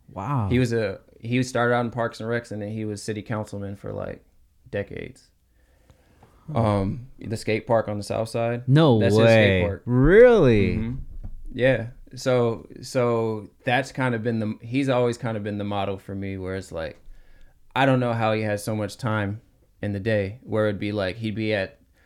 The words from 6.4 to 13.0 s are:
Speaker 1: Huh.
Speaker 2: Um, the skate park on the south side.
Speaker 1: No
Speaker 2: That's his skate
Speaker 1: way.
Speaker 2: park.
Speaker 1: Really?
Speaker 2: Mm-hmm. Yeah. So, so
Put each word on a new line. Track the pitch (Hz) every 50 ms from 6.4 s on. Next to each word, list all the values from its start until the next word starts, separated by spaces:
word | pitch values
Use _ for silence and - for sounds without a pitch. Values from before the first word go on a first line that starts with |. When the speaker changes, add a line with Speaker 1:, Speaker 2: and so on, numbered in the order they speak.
| _ - 151
Speaker 1:
Huh. | 113
Speaker 2:
Um, | 113 107 104 101 98 98 110 117 120 - - -
the | - - 110
skate | 110 - - 107 110 -
park | - 120 113 107 -
on | 107
the | 104 101
south | - 110 107 110 110
side. | - 120 117 117 120 120 123 -
Speaker 1:
No | 131 156 165 151 120 110
Speaker 2:
That's | 104 98 101
his | 110 113
skate | 113 113 110 107 101 95 92 87
Speaker 1:
way. | 85
Speaker 2:
park. | 98 - -
Speaker 1:
Really? | 117 120 127 131 151 185 214 247 254 240 214 165 131 113 104 98 90 90
Speaker 2:
Mm-hmm. | 98 110 117 123 135 - - - - - - - - - - -
Yeah. | - 120 131 131 113 113 120 127 - - - -
So, | 123 - 131 127 123 120 117 113 85 69 - - - -
so | - - 131